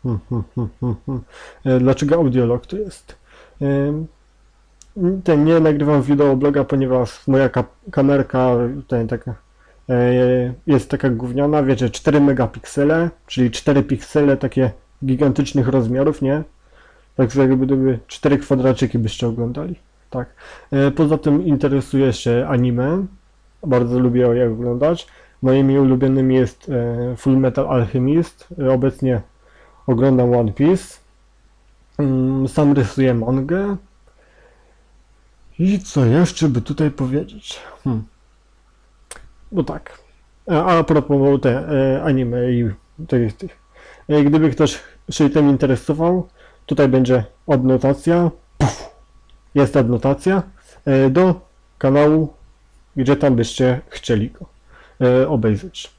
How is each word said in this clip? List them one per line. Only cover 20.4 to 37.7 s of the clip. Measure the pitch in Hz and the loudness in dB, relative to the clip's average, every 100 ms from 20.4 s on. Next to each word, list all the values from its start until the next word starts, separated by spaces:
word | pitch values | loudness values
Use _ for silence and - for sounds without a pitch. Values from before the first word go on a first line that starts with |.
| - - - | -20 -20 -4
E, | 139 139 | 0 0
poza | 143 151 156 | 2 0 0
tym | 156 147 180 | 0 0 0
interesuję | 139 143 139 - 135 135 | 0 0 -2 -2 0 0
się | - 120 120 147 | 0 -2 -2 0
anime, | 127 123 120 135 185 190 - _ _ _ _ | 0 0 -2 -2 -4 -6 -14 _ _ _ _
bardzo | 156 123 120 123 | -2 0 0 0
lubię | 127 123 | 0 2
je | 123 120 120 | 2 2 0
oglądać. | 113 120 120 147 170 - _ _ _ | -2 -6 -2 -2 -2 -8 _ _ _
Moimi | 131 135 135 139 | 0 2 4 4
ulubionymi | 135 127 135 135 131 131 | 2 2 2 2 2 2
jest, | 127 - - | 0 -4 -6
e, | 127 120 117 123 120 | -4 -4 -4 -6 -4
Full | 135 131 | 0 2
Metal | 131 127 135 | 2 -2 -2
Alchemist, | 131 107 131 131 160 165 _ _ 175 | -2 0 -2 0 0 -2 _ _ -4
e, | 131 | 0
obecnie | 131 131 - 131 117 - _ _ _ _ _ - | 0 -2 -2 -2 -2 -6 _ _ _ _ _ -2
oglądam | 117 135 127 123 | 0 2 4 2
One | 123 113 | 2 0
Piece, | 98 147 185 - - _ _ _ _ _ _ _ _ _ - | 0 0 0 -4 -20 _ _ _ _ _ _ _ _ _ -4
mm, | 143 131 131 135 131 | -2 0 0 0 -2
sam | 156 147 | 2 2
rysuję | 139 110 - 131 | 2 0 0 0
mangę. | 120 113 131 135 180 202 196 _ _ _ _ _ _ _ _ _ _ _ _ _ _ _ _ - - | 2 0 -2 -2 -4 -4 -6 _ _ _ _ _ _ _ _ _ _ _ _ _ _ _ _ -20 -2
I | 185 202 | 0 0
co | - 147 120 | -4 0 2
jeszcze | 139 175 - 160 | 2 0 0 -2
by | 117 | -2
tutaj | - 143 151 | -4 -2 -2
powiedzieć? | - 131 139 - 104 - - - | -2 -4 -4 -6 -16 -18 -18 -20